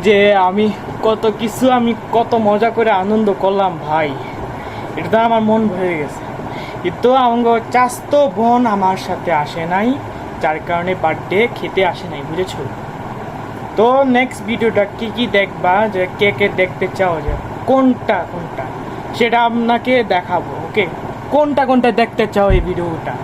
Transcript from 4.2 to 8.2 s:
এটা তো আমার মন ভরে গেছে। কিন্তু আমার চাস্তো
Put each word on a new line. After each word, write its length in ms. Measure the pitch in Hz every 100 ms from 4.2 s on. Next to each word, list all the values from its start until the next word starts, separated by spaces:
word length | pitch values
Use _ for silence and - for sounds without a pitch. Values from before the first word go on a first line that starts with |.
| - - - - - - - -
এটা 120 | 165
তো 40 | 214 233
আমার 160 | 226 220
মন 120 | 220 214
ভরে 220 | 185 185 165
গেছে। 220 | 139 - - - - - - -
কিন্তু 260 | 175 165 240 262
আমার 360 | 247 233 233 233 226
চাস্তো 440 | 247 247 - - 285